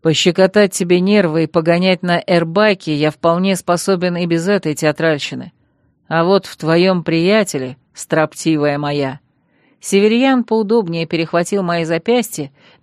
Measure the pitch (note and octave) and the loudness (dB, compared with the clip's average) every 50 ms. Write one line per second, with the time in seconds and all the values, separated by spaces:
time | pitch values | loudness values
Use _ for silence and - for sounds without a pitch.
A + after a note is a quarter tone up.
0 | - E3 D3+ - - F#3 E3 - F#3+ F#3+ - G#3+ G#3 F#3+ - - F#3+ E3+ F3+ F3+ | 0 0 0 2 0 0 2 4 2 4 4 2 2 2 0 -4 0 0 2 2
1 | F3+ G3 G#3 G#3+ F#3+ E3 D3+ E3 D#3+ D#3 - E3+ D#3+ E3 E3+ F3 F#3 F#3+ F#3 E3+ | 2 2 2 2 2 2 0 -2 -2 0 -2 0 2 2 2 2 2 0 0 0
2 | - F3 F3 E3+ - - F3+ E3+ E3+ E3 E3 G3+ G#3+ G#3+ G3 F#3 - D#3+ D3+ C#3+ | 0 -2 -2 -2 0 0 0 0 0 0 0 2 2 2 0 0 -2 -4 -2 0
3 | D3+ D3+ D3+ _ - E3+ E3+ F3 F#3 G3 F#3+ F3+ - - F3 E3+ - - G3 F3+ | 0 -2 -2 _ 0 0 2 2 0 0 -2 -2 0 -2 -2 0 2 0 0 0
4 | F3+ F3+ F3 E3+ F3 E3+ E3+ E3 E3 F#3+ G#3 F#3+ - D#3 D3+ - D#3+ D3+ D3 - | 0 -2 -2 -2 -2 0 -2 0 0 0 0 0 0 -2 -4 0 -2 -2 0 0
5 | D#3+ E3 D#3 C#3 - - - B2 B2+ E3 _ _ _ _ _ _ _ _ _ _ | 0 0 0 0 -4 -10 -10 -12 -14 -16 _ _ _ _ _ _ _ _ _ _
6 | _ _ D#3 E3 E3 F3+ G3 F#3+ F#3+ - - _ - D#3 D#3+ F3 F3+ F#3+ F#3 F3+ | _ _ -2 0 2 2 2 2 0 -4 -14 _ -2 0 2 2 2 2 0 0
7 | D#3 E3+ E3 E3 E3 F#3 G#3 A3 G3+ - - C#3+ C3 C3 C3+ _ _ _ _ - | -2 -2 -2 0 2 2 2 2 0 -2 -4 -6 -6 -8 -10 _ _ _ _ -20
8 | - _ E3 D#3 D#3 D3+ - - - E3 D#3+ D3+ D3 D3 C#3+ C#3+ D3 C#3+ D3 D3 | -6 _ 0 0 0 0 -4 -4 -2 0 0 2 0 0 0 -2 -4 -4 -2 -2
9 | C#3 C3+ C3+ D3+ _ _ _ _ _ _ _ _ _ _ _ _ - - - G3 | -4 -4 -6 -10 _ _ _ _ _ _ _ _ _ _ _ _ -8 0 0 2
10 | G3+ G#3+ A3+ A#3 C4 C4+ C4+ B3+ A#3 - A3 A3+ A3 G3 A3+ A#3+ G3+ E3 E3+ E3 | 4 4 2 2 2 2 2 0 0 0 -2 -2 0 0 0 0 0 -2 -4 -6
11 | E3 D#3 - D#3+ E3 D#3 - E3+ F3 - G3+ G3+ F#3 F3 E3+ E3+ E3 D#3+ E3+ D#3+ | -4 -4 -2 -4 -2 0 -2 -2 -2 0 -2 -4 -2 -2 -2 -2 -2 -2 -4 -4
12 | - - A#3+ B3 A3 - - - D3 C#3 _ _ _ - _ _ | 0 0 0 0 0 -4 -8 -10 -10 -10 _ _ _ -20 _ _